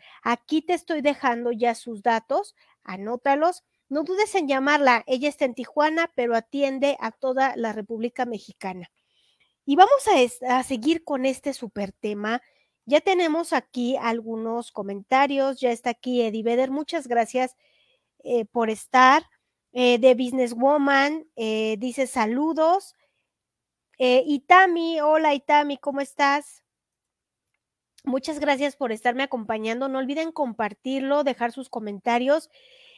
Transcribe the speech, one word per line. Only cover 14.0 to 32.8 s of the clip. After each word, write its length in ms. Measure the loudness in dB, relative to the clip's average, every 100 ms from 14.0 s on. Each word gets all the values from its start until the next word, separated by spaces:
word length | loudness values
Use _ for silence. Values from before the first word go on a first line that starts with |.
| -2 -4 -6 -8 -6 -6 -8
comentarios, 880 | -10 -8 -10 0 2 2 2 -2 0
ya 120 | -2
está 180 | -2 -4
aquí 320 | -6 -4 -2
Eddie 200 | -2 -2
Vedder, 280 | -2 0 0
muchas 380 | -4 -6 -8 -2
gracias, 480 | -2 0 -2 -4 _ _ _ _ _ _ _
eh, 220 | -4 -2
por 260 | -2 -2 -2
estar. 540 | -4 2 6 8 6 2 _ _ _ _
Eh, 260 | 0 2 6
de 160 | 6
Businesswoman, 1120 | 4 0 0 -2 2 2 4 4 4 2 -2 -10
eh, 400 | -8 -4 -2 -2 -4
dice: 280 | -6 -4 -4
"Saludos". 880 | 0 -2 0 -2 2 2 2 -2 _ _ _ _ _ _ _ _ _ _ -2
Eh, 260 | 2 2 2
Itami, 720 | -2 6 6 6 2 -2 0
hola, 340 | 2 2 2
Itami, 440 | 0 2 2 2 -4
¿cómo 220 | -6 -6
estás? 640 | -6 0 0 0 -4 -20 _ _ _ _ _ _ _ _ _ _ _ _ _ _
Muchas 380 | -6 -4 -4 -4
gracias 340 | -2 0 -2 -4
por 140 | -6
estarme 320 | -2 -2 -2
acompañando. 640 | -4 -6 -6 -6 -4 -4 -4
No 120 | -4
olviden 320 | -4 -4 -6
compartirlo, 920 | -4 -6 -4 -6 -6 -6 -4 0 0
dejar 300 | 0 -2 -6
sus 160 | -6 -12
comentarios 840 | -10 -10 -6 -2 0 2 0 -2 _ _ _